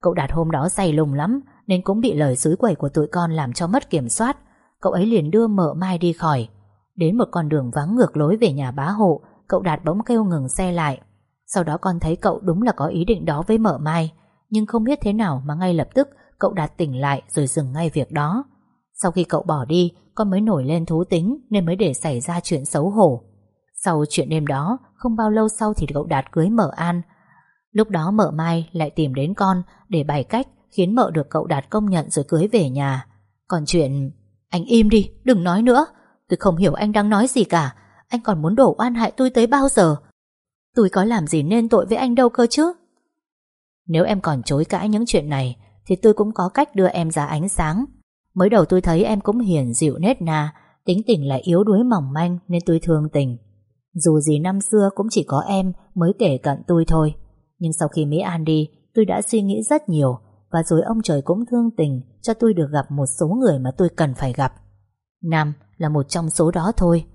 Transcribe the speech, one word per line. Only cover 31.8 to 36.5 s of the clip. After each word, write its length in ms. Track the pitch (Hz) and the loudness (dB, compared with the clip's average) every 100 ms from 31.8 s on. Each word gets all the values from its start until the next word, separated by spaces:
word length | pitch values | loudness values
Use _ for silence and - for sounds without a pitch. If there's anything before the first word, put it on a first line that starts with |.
| 208 | 0
nhận 200 | 180 151 | -2 -2
rồi 160 | - 139 | -4 -2
cưới 200 | 165 196 | 0 2
về 180 | 220 147 | 2 0
nhà. 380 | 131 139 135 - _ _ _ _ | -2 -4 -4 -8 _ _ _ _
Còn 160 | 180 151 | -6 0
chuyện... 460 | 180 139 139 139 - _ _ _ | 0 0 -2 -6 -10 _ _ _
Anh 160 | 180 165 | -6 2
im 240 | 233 214 | 4 6
đi, 200 | 220 - - | 4 2 -4
đừng 200 | - 226 | 0 2
nói 180 | 175 180 | 2 2
nữa. 240 | 240 247 320 _ _ _ _ | 4 4 2 _ _ _ _
Tôi 80 | 180 | 0
không 200 | 202 | 0